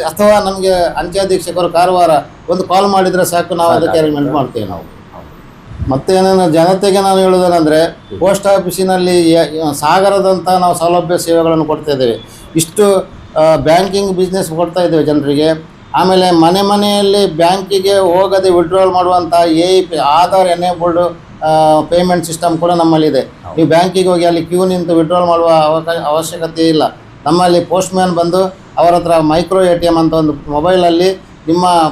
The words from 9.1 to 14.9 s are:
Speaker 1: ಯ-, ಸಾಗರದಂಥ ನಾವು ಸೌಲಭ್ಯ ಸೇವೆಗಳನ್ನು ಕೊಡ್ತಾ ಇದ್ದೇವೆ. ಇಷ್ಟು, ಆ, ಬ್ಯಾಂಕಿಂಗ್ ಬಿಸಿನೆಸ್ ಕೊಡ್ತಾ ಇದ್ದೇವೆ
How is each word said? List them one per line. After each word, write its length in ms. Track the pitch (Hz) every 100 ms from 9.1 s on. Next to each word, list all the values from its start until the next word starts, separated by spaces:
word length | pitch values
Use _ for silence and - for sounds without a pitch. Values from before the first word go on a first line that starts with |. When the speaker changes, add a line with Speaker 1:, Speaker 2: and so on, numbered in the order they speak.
| 180 165
Speaker 1:
ಯ-, 160 | 165 147 156 156
ಸಾಗರದಂಥ 760 | 147 147 185 196 196 190 185 170
ನಾವು 260 | 185 180 165
ಸೌಲಭ್ಯ 420 | 170 175 165 175
ಸೇವೆಗಳನ್ನು 480 | 165 165 165 160 151
ಕೊಡ್ತಾ 260 | 156 151
ಇದ್ದೇವೆ. 540 | 135 123 104 - - - 160
ಇಷ್ಟು, 540 | - - 202 190 185 - - 156
ಆ, 160 | 160 151
ಬ್ಯಾಂಕಿಂಗ್ 600 | 147 175 190 196 196 180
ಬಿಸಿನೆಸ್ 320 | 185 190 165
ಕೊಡ್ತಾ 320 | 160 170 180
ಇದ್ದೇವೆ 220 | 170